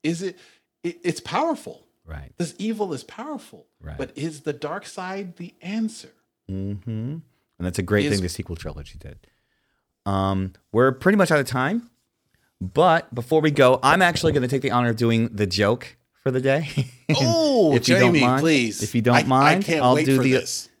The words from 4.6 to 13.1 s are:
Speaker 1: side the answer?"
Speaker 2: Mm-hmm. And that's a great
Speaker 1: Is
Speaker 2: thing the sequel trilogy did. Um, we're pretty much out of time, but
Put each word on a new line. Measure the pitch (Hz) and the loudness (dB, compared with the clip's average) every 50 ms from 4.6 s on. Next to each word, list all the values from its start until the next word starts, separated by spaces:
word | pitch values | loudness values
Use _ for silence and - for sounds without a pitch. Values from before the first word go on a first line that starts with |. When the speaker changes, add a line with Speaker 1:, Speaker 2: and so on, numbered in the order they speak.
| - 147 160 202 196 | -8 -10 -10 -10 -12
Speaker 1:
side | - - - 185 185 190 196 202 180 175 _ | -14 -14 -12 -10 -10 -10 -10 -10 -12 -14 _
the | 175 175 _ _ - | -16 -18 _ _ -12
answer?" | 180 202 226 220 214 - - - - _ _ _ _ _ _ _ - | -8 -6 -4 -4 -6 -6 -10 -20 -20 _ _ _ _ _ _ _ -10
Speaker 2:
Mm-hmm. | 95 95 98 98 104 98 - 117 | -8 -8 -6 -8 -8 -10 -8 -8
And | 110 110 113 127 151 165 160 _ _ _ _ _ _ _ | -8 -8 -8 -8 -10 -12 -14 _ _ _ _ _ _ _
that's | 87 90 85 - | -8 -6 -6 -6
a | 92 | -4
great | 87 104 104 101 | 0 0 2 2
Speaker 1:
Is | - 107 | 2 0
Speaker 2:
thing | 98 92 | -2 -2
the | 87 | -4
sequel | - - - - 87 | -6 -8 -10 -10 -10
trilogy | 78 - 78 73 71 71 - - - | -12 -12 -14 -12 -14 -16 -16 -18 -18
did. | - 71 67 - _ _ _ _ _ _ _ _ _ _ _ _ _ _ _ _ _ | -18 -18 -20 -20 _ _ _ _ _ _ _ _ _ _ _ _ _ _ _ _ _
Um, | 101 98 95 95 95 98 95 95 95 - _ _ _ - | -4 -2 -2 0 0 -2 -2 -4 -6 -8 _ _ _ 0
we're | 110 123 131 127 | 2 2 2 2
pretty | 127 - 185 202 | 2 0 2 4
much | 202 190 - | 4 2 2
out | 165 147 | 2 0
of | 139 | 0
time, | - 127 127 127 143 202 233 233 _ _ _ _ _ _ _ _ _ _ _ _ _ _ _ | -2 -2 -2 -2 -2 -2 -4 -6 _ _ _ _ _ _ _ _ _ _ _ _ _ _ _
but | 92 92 - 147 165 185 160 165 - - | -10 -4 0 4 4 4 4 2 0 -6